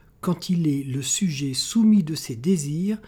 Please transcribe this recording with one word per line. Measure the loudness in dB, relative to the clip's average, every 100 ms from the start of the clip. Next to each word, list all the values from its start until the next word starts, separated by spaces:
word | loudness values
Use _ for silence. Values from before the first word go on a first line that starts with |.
| _ _
quand | -2 -2 -2
il | 0 2
est | 0
le | -2 -4
sujet | -4 -2 -2 -2 -4
soumis | -4 -2 2 6 6
de | 4 -4
ses | -6 -4
désirs, | 0 0 0 -4 -2 -4